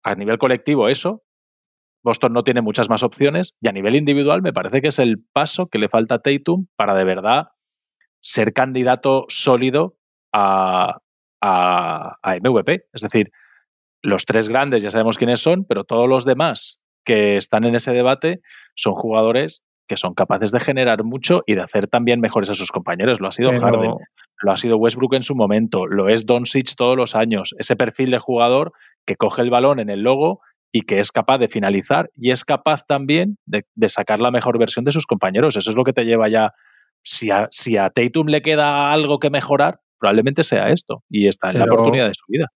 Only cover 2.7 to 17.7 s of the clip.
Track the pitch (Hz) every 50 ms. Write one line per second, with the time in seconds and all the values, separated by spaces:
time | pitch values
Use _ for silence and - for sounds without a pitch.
2.7 | 104 - 117 101 113 101 120 110 - - 135 143 151 175 180 - _ _ - 117
3.7 | 98 98 95 107 123 147 147 143 143 143 139 147 160 185 190 165 120 - - 113
4.7 | 120 135 131 151 139 - 131 117 110 101 _ _ _ 135 151 156 - - 180 165
5.7 | - 107 107 104 - 113 113 113 123 113 - 139 139 139 143 165 175 190 185 _
6.7 | _ - 104 101 98 95 95 92 92 95 95 107 123 147 160 _ _ _ _ _
7.7 | _ _ _ _ _ _ _ _ _ _ - - - - 107 113 - 135 131 131
8.7 | 127 127 123 127 127 123 - 139 135 135 - - - - - 143 131 120 127 131
9.7 | 127 147 170 185 _ _ _ _ _ _ _ _ - 104 101 98 98 95 95 92
10.7 | 92 92 90 90 - - _ _ _ _ _ _ _ _ - 101 92 90 90 90
11.7 | 90 87 87 85 80 78 - - - _ - 95 95 90 95 131 127 107 - -
12.7 | 165 185 _ _ _ 117 107 104 - 113 104 - _ _ _ _ _ _ _ _
13.7 | _ _ _ _ _ _ - 143 98 92 - - 101 113 110 107 117 131 139 143
14.7 | 127 113 101 104 95 113 110 113 110 - 127 117 123 117 - 156 175 185 190 _
15.7 | - 101 95 - 113 117 120 131 131 131 120 135 127 127 160 165 113 - - -
16.7 | - _ _ _ _ _ _ - 117 107 104 104 101 98 - - - 107 113 120